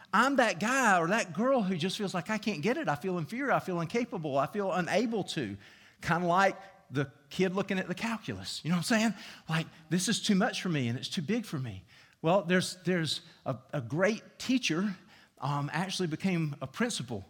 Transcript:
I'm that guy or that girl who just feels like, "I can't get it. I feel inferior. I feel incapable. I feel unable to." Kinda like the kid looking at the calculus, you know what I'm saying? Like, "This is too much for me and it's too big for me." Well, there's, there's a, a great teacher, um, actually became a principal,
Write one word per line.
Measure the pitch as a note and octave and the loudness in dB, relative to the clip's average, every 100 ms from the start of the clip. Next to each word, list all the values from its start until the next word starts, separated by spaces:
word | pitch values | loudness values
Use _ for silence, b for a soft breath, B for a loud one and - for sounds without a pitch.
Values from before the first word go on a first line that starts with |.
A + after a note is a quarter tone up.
| B | B
I'm | F#3+ B3+ C#4 | 2 4 4
that | A#3 F3 | 2 2
guy | G#3+ C4+ A#3+ F#3 | 0 4 6 6
or | E3 | 6
that | A3 G3 | 2 0
girl | D#3 B3 C4+ | 0 2 4
who | F#3 F#3+ | 2 0
just | F#3 - | -2 -2
feels | G3 | -2
like, | F#3 E3 | -2 -2
"I | G#3+ | -2
can't | G#3+ E3 | -2 -2
get | F3+ C4+ | 0 0
it. | C4+ | 0
I | C#3+ | -2
feel | F#3+ F3+ | -2 -2
inferior. | D3 A#3 C#4 | -4 -4 0
I | F3 | 0
feel | E3 F3 | 0 -4
incapable. | E3 A#3+ B3 G3+ D#3 C3+ | -2 -2 -2 -4 -2 0
I | D3 | 0
feel | G#3 G3 | 0 -2
unable | F3+ E3 F3 A#3+ A3+ | 0 0 0 0 -2
to." | - - A2 G2 B B B B | -4 -4 -4 -6 B B B B
Kinda | - E3+ F3+ | -2 0 2
like | F3 G3 F#3+ B B - | 4 4 2 B B -8
the | B2+ C3+ - - | -4 -4 -6 -10
kid | - F#3 | 0 0
looking | F#3+ G3 F#3+ | 0 -2 -2
at | - | -2
the | |
calculus, | F3+ A3+ A3 - F#2+ F#2 - | -4 -4 -6 -6 -8 -8 -8
you | C#3+ | -2
know | F3 | 0
what | D#3+ | 2
I'm | A3+ | 2
saying? | A3+ - B B B | 2 0 B B B
Like, | D#3+ E3 B B | -2 -2 B B
"This | E3+ F#3 | 0 2
is | G#3+ | 0
too | - | 2
much | G3 A#3 - | 4 2 0
for | F#3+ | -2
me | D#3 A#2+ | 0 0
and | A#2+ | -2
it's | A2 | -4
too | - | -6
big | C#3+ A#3 - | -2 -2 -2
for | D3 | -6
me." | B2+ F#2+ - B B B | -6 -8 -16 B B B
Well, | D#3+ F#3+ | 2 2
there's, | E3+ F3+ - - | 4 2 2 -4
there's | - F#3 D#3+ - - B - | -2 0 0 -4 -8 B -6
a, | C3 - | -6 -6
a | D3 | -6
great | A#2 C#3+ F#3+ A3 - - | -4 0 2 0 -6 -10
teacher, | - B3+ - D#3+ G#3 F3+ - B B B | 0 0 2 0 -2 -4 -12 B B B
um, | C3+ C#3+ C#3+ | -4 -2 -2
actually | D#3 F#3 - F3+ | -2 -2 -2 -4
became | D3+ F#3+ F3+ D#3 C#3 | -2 -2 0 -2 -4
a | C3 | -8
principal, | - A#3+ - B2 A2 | -4 -2 -2 -6 -8